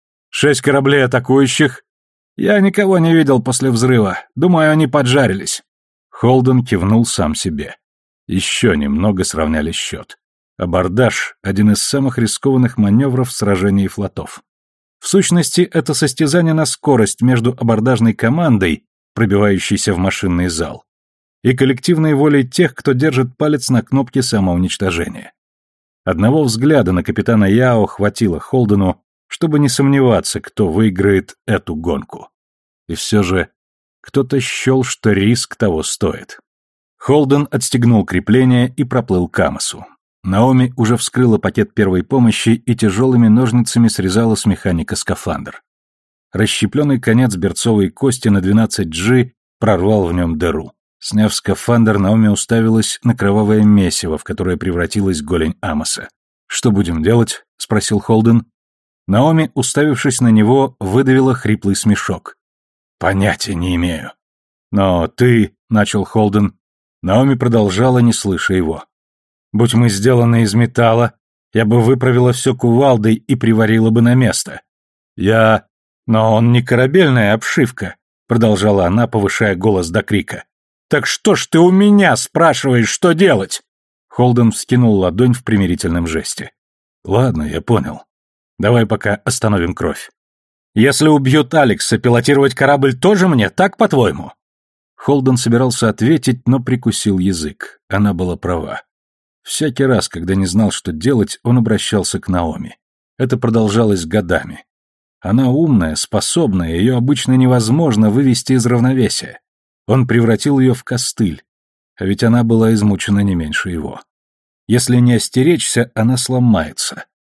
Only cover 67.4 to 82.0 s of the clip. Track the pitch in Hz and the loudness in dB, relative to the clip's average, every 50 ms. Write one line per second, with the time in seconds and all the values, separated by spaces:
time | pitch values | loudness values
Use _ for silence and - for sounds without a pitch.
67.4 | 131 123 117 113 107 101 92 98 123 131 127 123 120 120 113 - - 101 92 82 | 0 0 2 2 2 0 0 0 0 2 2 2 2 2 2 0 -2 -4 -4 -4
68.4 | - - 95 92 85 78 82 - - - _ _ _ _ _ _ _ _ _ _ | -2 -2 -2 0 -2 -2 -4 -8 -12 -18 _ _ _ _ _ _ _ _ _ _
69.4 | _ _ - 107 120 123 120 113 120 117 101 98 104 127 127 120 120 117 117 117 | _ _ -2 0 0 2 2 2 2 2 0 0 0 2 2 2 2 2 2 2
70.4 | 117 104 98 117 117 113 - - 117 113 113 117 120 117 - _ _ _ _ _ | 0 0 2 0 0 0 0 0 2 2 2 2 0 0 -4 _ _ _ _ _
71.4 | _ _ - 110 117 107 117 123 113 117 135 123 127 131 123 123 123 127 123 127 | _ _ -2 -2 0 2 2 2 4 2 2 2 2 0 2 2 2 2 0 0
72.4 | - 135 127 127 - 120 117 123 139 139 127 110 107 113 107 - - - 139 127 | -2 -4 -2 0 0 0 2 4 4 4 2 2 2 0 0 0 -2 -4 -4 -2
73.4 | - 113 113 110 113 107 113 113 110 113 110 117 117 120 123 127 127 104 - - | 0 0 2 2 2 2 2 2 2 2 2 2 4 4 4 4 2 2 0 -4
74.4 | - - 65 - - _ _ _ _ _ _ _ _ _ _ - 90 101 110 113 | -6 -10 -12 -16 -18 _ _ _ _ _ _ _ _ _ _ -4 0 2 2 4
75.4 | 110 110 110 101 - _ _ _ _ _ _ _ _ - 113 110 110 110 110 110 | 4 4 2 2 -2 _ _ _ _ _ _ _ _ -2 0 2 2 2 2 2
76.4 | 117 120 120 123 127 - 127 120 131 135 147 190 185 147 127 123 107 101 107 113 | 2 2 2 2 2 0 0 2 2 2 2 2 2 2 2 2 2 2 0 -2
77.4 | - - - - 139 - - - 98 92 - - _ _ _ _ _ - 113 113 | -2 -4 -2 0 0 0 -2 -6 -12 -12 -12 -16 _ _ _ _ _ -4 0 2
78.4 | 113 110 107 90 101 107 101 98 90 85 95 113 120 113 - 110 98 98 - - | 2 2 2 2 2 2 2 2 2 2 0 0 0 0 -2 -2 -2 -2 -2 -2
79.4 | 113 104 95 87 95 110 101 92 87 80 85 107 98 - 104 98 - - - - | -2 -2 -2 0 0 0 0 0 -2 -2 -4 -4 -2 -2 -2 -4 -4 -6 -10 -16
80.4 | - _ _ _ _ _ _ _ _ _ - 143 123 - - - - 214 190 - | -18 _ _ _ _ _ _ _ _ _ -2 -2 -2 -4 -6 -4 0 0 0 0
81.4 | - - - 165 170 180 185 190 202 208 202 202 | -2 0 2 4 4 4 4 4 4 4 4 4